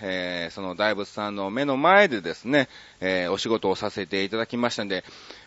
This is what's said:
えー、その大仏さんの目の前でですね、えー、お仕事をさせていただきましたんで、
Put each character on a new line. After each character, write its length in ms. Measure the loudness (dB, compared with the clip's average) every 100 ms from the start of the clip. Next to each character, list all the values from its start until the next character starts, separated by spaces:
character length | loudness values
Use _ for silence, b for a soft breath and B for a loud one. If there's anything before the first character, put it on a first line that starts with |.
え 460 | -4 -2 -2 -4 -6
ー、 20 |
そ 80 | -8
の 140 | -6 0
大 180 | 0
仏 160 | 0 -4
さ 220 | -6 -6
ん 40 | -4
の 140 | -4
目 160 | -2 -2
の 120 | 2
前 320 | 6 8 6
で 120 | 2
で 140 | -4 -6
す 100 | 2
ね、 240 | 2 2 B B B
え 260 | 0 0 0
ー、 40 |
お 80 | -2
仕 80 | 0
事 240 | 0 0
を 40 | 0
さ 140 | -4
せ 160 | -6 -4
て 180 | -2
い 60 | -2
た 80 | -2
だ 80 | -4
き 100 | 0
ま 140 | -2
し 60 | -2
た 100 | -4
ん 20 |
で、 160 | -4 -6 B B B